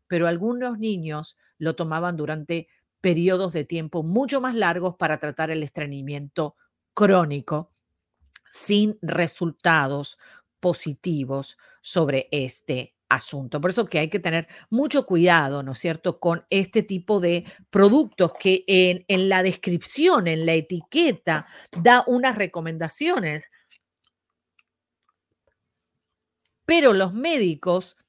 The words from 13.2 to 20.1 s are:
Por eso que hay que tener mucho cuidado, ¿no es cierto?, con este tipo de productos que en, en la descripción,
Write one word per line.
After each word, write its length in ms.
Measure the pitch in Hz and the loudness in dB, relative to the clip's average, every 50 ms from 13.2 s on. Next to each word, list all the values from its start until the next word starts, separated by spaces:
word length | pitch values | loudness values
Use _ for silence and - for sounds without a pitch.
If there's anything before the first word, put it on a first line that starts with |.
| - - - 139 135 120 - 147 | 2 -8 -8 -10 -10 -6 -6 -2
Por 100 | 143 180 | -2 0
eso 160 | 180 - - | 0 0 -4
que 120 | - - 156 | -2 0 -2
hay 100 | 151 156 | -2 0
que 120 | - 196 | -4 -4
tener 260 | 170 175 160 165 160 - - - - _ | -2 -2 -2 -2 -4 -6 -18 -20 -10 _
mucho 340 | 220 240 285 277 - 285 269 | -2 0 0 2 0 0 0
cuidado, 600 | - 190 165 170 180 170 165 147 135 143 143 135 | 2 2 4 6 6 6 4 4 2 -2 -4 -6
¿no 80 | 135 | -8
es 60 | 135 - | -10 -6
cierto?, 420 | - - - - - 185 165 - | -4 -4 -4 -2 -4 -6 -6 -2
con 260 | - 175 170 170 - _ | 0 -2 -2 -2 -4 _
este 340 | - 196 196 185 - 226 | 0 0 0 0 0 -2
tipo 360 | - - 196 180 175 - 214 202 | -2 -2 -6 -8 -2 -2 -2 0
de 260 | 175 170 170 170 175 - - - - _ | 2 2 0 0 -4 -8 -20 -20 -20 _
productos 640 | - 196 196 202 220 302 - 208 _ - 185 160 - - | 4 6 6 8 8 6 2 2 _ 0 0 0 0 -2
que 260 | - 196 190 185 - - | 2 2 2 2 2 2
en, 360 | 196 185 185 180 180 175 - - | 4 6 6 4 2 -2 -2 -2
en 200 | 196 185 190 190 | 0 0 2 2
la 140 | 190 185 | 2 2
descripción, 880 | 185 190 180 - - 190 175 165 - - - 262 311 370 | 2 0 -2 -2 -4 -4 -4 -4 -4 -8 -4 2 2 4